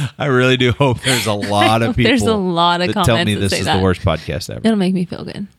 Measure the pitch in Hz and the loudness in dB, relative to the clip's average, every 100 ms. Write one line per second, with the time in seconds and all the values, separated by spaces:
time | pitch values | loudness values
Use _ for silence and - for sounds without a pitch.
0 | 131 - 143 127 127 131 123 - 143 117 | -6 -4 0 4 4 4 2 2 0 0
1 | 131 123 107 104 98 104 110 113 117 127 | -2 -2 -2 -4 -2 2 4 2 0 2
2 | 165 254 208 107 180 170 175 175 180 208 | 2 2 0 0 0 0 2 2 -2 0
3 | 175 113 - 104 98 87 98 - 95 87 | 0 2 0 0 -2 -2 -2 0 0 0
4 | 95 80 - 71 - - 220 214 185 185 | -2 -4 -6 -8 -8 -4 -2 0 0 -2
5 | 175 - - - 202 | -4 -8 -12 -12 -14